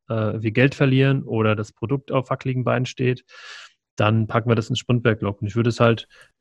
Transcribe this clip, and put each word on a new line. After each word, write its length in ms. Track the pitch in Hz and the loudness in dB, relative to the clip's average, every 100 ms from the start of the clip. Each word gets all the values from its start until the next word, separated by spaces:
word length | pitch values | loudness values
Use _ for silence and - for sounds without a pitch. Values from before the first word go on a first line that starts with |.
| _ | _
äh, 240 | 113 107 113 | -4 -2 -2
wir 160 | 110 | -2
Geld 240 | 113 135 - | 2 2 2
verlieren 480 | 139 131 135 135 | 2 4 2 0
oder 320 | 131 113 110 107 | -2 0 2 0
das 160 | 107 | -4
Produkt 400 | _ 113 139 - | _ -6 -6 -2
auf 180 | 135 - | -4 -2
wackeligen 360 | 131 135 127 123 | -6 -4 -2 0
Beinen 200 | 120 131 | 0 -2
steht, 380 | - 127 127 _ - - - - _ _ - | -2 -2 -2 _ -20 -20 -20 -20 _ _ 0
dann 320 | 107 110 107 | 2 2 0
packen 220 | 117 113 | -2 2
wir 60 | 113 | 0
das 140 | 113 | 0
ins 100 | 123 | -6
Sprint-Backlog. 600 | - 123 117 110 104 98 | -2 0 0 0 -2 -4
Und 60 | 107 | -4
ich 80 | 110 | -2
würde 140 | 117 | -2
es 100 | 113 | 2
halt 300 | 120 113 - _ - _ | 2 2 -4 _ -20 _